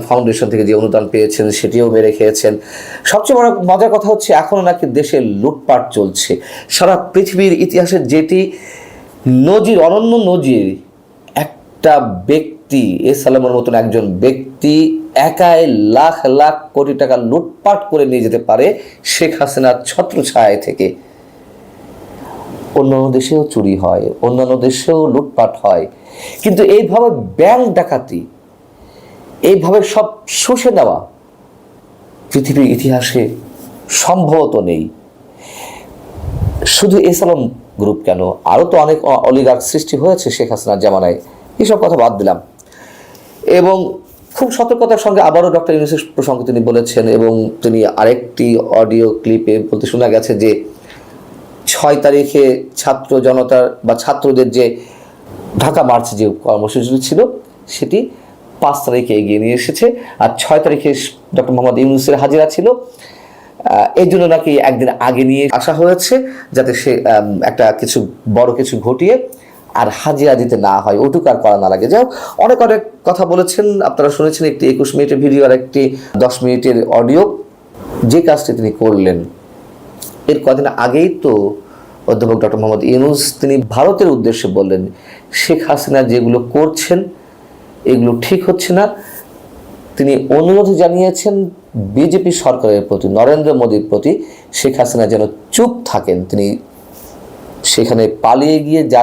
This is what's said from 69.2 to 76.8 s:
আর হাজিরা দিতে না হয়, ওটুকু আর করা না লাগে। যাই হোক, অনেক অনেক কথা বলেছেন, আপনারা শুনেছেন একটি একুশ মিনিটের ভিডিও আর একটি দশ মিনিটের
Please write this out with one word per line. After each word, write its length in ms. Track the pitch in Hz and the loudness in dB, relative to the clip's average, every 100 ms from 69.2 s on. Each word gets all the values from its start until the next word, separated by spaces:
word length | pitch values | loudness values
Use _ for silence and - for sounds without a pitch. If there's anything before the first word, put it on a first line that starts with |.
| - - - - - - | -2 -14 -20 -20 -8 -4
আর 80 | 120 - | -4 -4
হাজিরা 320 | 151 147 147 131 | -4 0 2 2
দিতে 160 | 120 117 98 | 0 0 0
না 80 | 98 | 0
হয়, 140 | 101 104 | 0 0
ওটুকু 220 | 135 170 156 | 0 0 0
আর 60 | 117 | 2
করা 120 | 110 101 | 2 2
না 40 | 95 | 2
লাগে। 140 | 95 113 | 0 2
যাই 120 | 202 | 2
হোক, 80 | 254 - - - | 0 -4 -12 -2
অনেক 140 | 226 240 233 | 2 2 2
অনেক 140 | 220 - - - | 0 -2 -8 -4
কথা 160 | 180 190 | -2 0
বলেছেন, 340 | 180 - - 208 202 - | 0 0 0 -2 0 -2
আপনারা 220 | - 143 143 | 0 -2 2
শুনেছেন 280 | 156 156 156 | -2 0 -4
একটি 120 | - 131 | 0 0
একুশ 180 | 127 135 143 | 0 0 0
মিনিটের 220 | 143 143 | 0 0
ভিডিও 180 | 143 139 | 2 4
আর 80 | 139 127 | 4 2
একটি 220 | 127 143 135 135 - 104 | 0 -2 -2 -4 -8 -2
দশ 120 | 123 123 | 0 0
মিনিটের 340 | 127 123 131 120 | -2 0 0 0